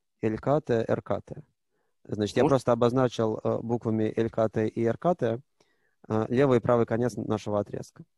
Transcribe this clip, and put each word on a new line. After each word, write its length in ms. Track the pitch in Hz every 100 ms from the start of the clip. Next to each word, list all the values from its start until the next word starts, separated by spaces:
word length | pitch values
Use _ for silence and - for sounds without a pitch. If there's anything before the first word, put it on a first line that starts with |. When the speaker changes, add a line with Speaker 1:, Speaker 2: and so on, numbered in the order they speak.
| _ -
Speaker 1:
Л 160 | 110 110
К 240 | 135 151
Т, 240 | - 113 113
Р 140 | 110
К 220 | - 98
Т. 200 | - - - _ _ _ _ _
Значит, 320 | - 98 104 123
я 60 |
Speaker 2:
Может 100 | 143
Speaker 1:
просто 200 | 135 -
обозначил, 680 | 117 120 127 127 - 110 107
э, 160 | 120 110
буквами 500 | 113 120 117 110 107
Л 140 | - 113
К 180 | - 110
Т 180 | 110 110
и 160 | -
Р 140 | 117 113
К 160 | 170
Т, 260 | 180 120 117 - _ _ _ _ _ -
э, 180 | 110 110
левый 300 | 123 139 123
и 20 |
правый 240 | - 120
конец 320 | 113 113 120 -
нашего 440 | - 107 - 104
отрезка. 440 | 104 - - - 165